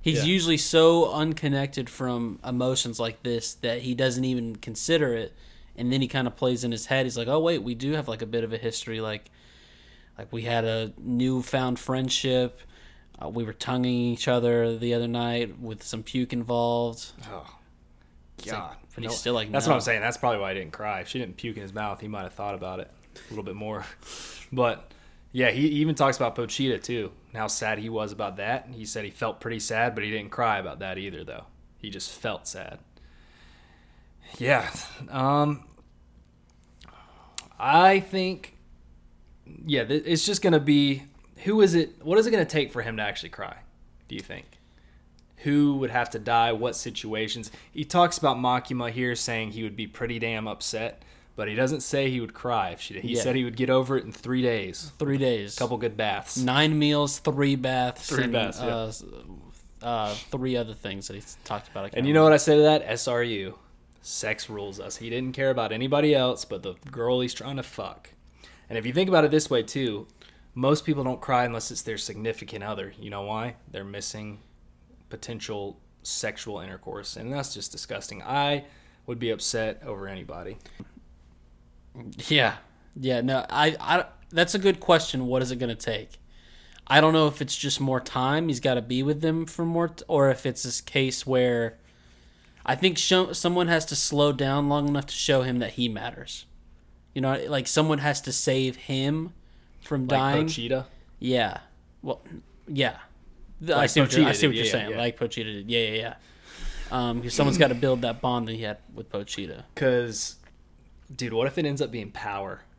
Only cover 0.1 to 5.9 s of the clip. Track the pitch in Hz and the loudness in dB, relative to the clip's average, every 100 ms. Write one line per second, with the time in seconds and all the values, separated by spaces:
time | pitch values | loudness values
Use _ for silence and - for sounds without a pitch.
0.1 | 156 151 185 165 156 - 160 165 170 160 | 2 4 4 4 2 4 8 8 8 4
1.1 | 151 156 151 147 139 139 139 123 - 127 | 2 0 0 0 0 0 -4 -8 -4 -4
2.1 | 120 117 95 127 123 127 127 - 113 113 | -2 -4 -6 -6 0 0 0 -2 -2 -4
3.1 | 110 123 120 - - 120 120 127 120 131 | -4 -4 -4 -4 -4 -4 -2 -4 2 2
4.1 | 123 131 127 117 107 - 110 - 165 143 | 2 0 0 -4 -8 -10 -6 2 2 2
5.1 | 113 110 - - - - - 120 | 0 -4 -12 -20 -20 -20 -4 0